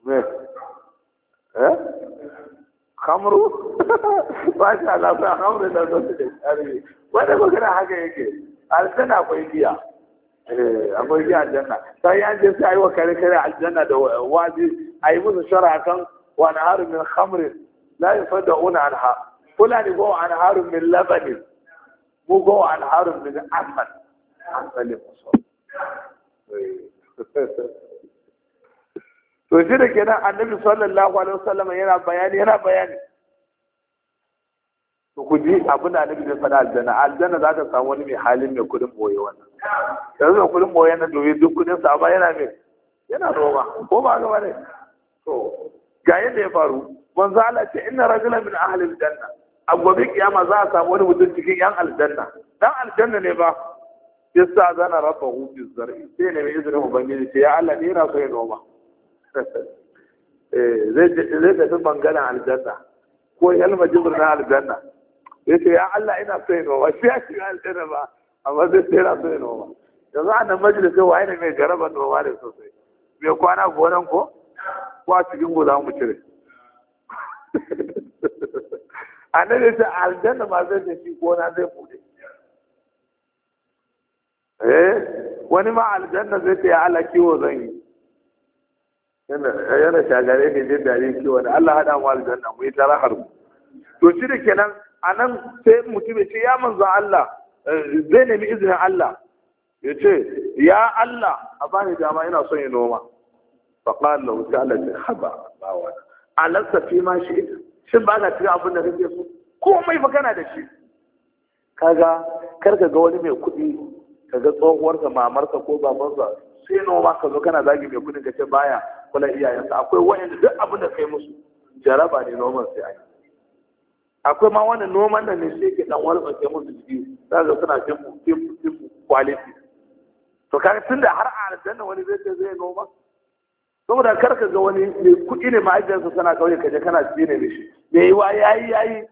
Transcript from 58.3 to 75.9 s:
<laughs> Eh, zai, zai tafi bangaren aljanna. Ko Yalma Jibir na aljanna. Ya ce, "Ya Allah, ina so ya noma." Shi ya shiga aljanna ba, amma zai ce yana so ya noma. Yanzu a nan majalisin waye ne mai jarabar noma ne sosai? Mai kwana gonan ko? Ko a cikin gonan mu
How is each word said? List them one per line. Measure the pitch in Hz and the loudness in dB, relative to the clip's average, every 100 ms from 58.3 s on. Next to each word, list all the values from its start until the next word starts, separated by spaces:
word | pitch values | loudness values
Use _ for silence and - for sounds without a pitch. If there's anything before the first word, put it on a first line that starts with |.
| 123 113 107 _ _ _ _ _ _ _ | -4 -6 -10 _ _ _ _ _ _ _
<laughs> | 139 123 - - - _ _ _ _ _ _ _ 123 | -8 -6 -8 -12 -16 _ _ _ _ _ _ _ 0
Eh, | 120 113 107 | 0 0 0
zai, | 117 175 170 - 156 | 4 4 2 -4 2
zai | 165 185 | 2 4
tafi | 151 165 | 2 0
bangaren | 160 147 147 160 | -2 0 0 0
aljanna. | 131 123 127 127 120 107 _ _ _ _ _ _ | -2 -4 -4 -4 -6 -12 _ _ _ _ _ _
Ko | 180 | 4
Yalma | 175 180 196 170 | 4 2 2 2
Jibir | 175 165 | 2 2
na | 156 156 151 | 2 2 2
aljanna. | 127 135 139 - - _ _ _ _ _ - | 2 0 0 -10 -12 _ _ _ _ _ 2
Ya | 165 | 4
ce, | 175 | 6
"Ya | 170 185 | 4 2
Allah, | 202 214 185 | -2 -4 -6
ina | 208 190 - | -6 -8 -2
so | |
ya | 175 | -4
noma." | 151 135 147 | -2 0 0
Shi | 151 240 | 2 0
ya | 254 247 | 0 -6
shiga | 202 190 | -10 -10
aljanna | 185 190 180 156 | -10 -10 -10 -10
ba, | 147 143 _ _ _ - | -10 -12 _ _ _ -6
amma | 147 165 | 0 4
zai | 190 - | 4 4
ce | 170 | 4
yana | 185 165 | 4 0
so | 123 | -4
ya | 120 | -6
noma. | 123 113 107 - _ _ _ | -8 -10 -12 -18 _ _ _
Yanzu | 143 165 | -6 0
a | 220 | 2
nan | 214 185 | 2 2
majalisin | 202 208 185 185 185 | 2 4 2 4 4
waye | 170 - | 4 2
ne | 175 | -4
mai | 165 143 | -6 0
jarabar | 143 175 160 | 0 0 -4
noma | 143 139 143 | -4 -2 -2
ne | 143 120 | -2 -8
sosai? | 123 - - _ _ _ _ _ | -14 -20 -20 _ _ _ _ _
Mai | 156 156 | -4 0
kwana | 175 185 190 151 | 2 2 0 2
gonan | 165 180 175 | 2 2 -2
ko? | 165 - _ _ - - - - - - | -4 -4 _ _ -18 -14 -14 -14 -18 -2
Ko | |
a | 185 180 | 0 0
cikin | 175 165 | -4 -4
gonan | 165 147 139 | 0 2 2
mu | 139 | -2